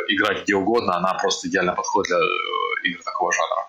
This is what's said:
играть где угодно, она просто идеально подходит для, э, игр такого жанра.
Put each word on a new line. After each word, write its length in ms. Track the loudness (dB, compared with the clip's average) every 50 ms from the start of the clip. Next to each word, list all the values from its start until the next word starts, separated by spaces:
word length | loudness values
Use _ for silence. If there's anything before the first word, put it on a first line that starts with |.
| 2
играть 360 | 2 2 2 2 0 0 -2 0
где 120 | 0 0
угодно, 400 | 2 2 2 2 2 2 2 0
она 180 | 2 2 0 0
просто 340 | 0 0 0 -2 -2 -2 -2
идеально 240 | 0 2 2 2 0
подходит 340 | 0 -2 0 0 0 2
для, 100 | 2 2
э, 720 | 2 2 2 2 0 -2 -2 -2 -2 -2 -2 -2 -2 -2 -2
игр 140 | -4 -6 -8
такого 280 | -8 -4 -2 0 0 0
жанра. 340 | 0 0 0 -2 -4 -6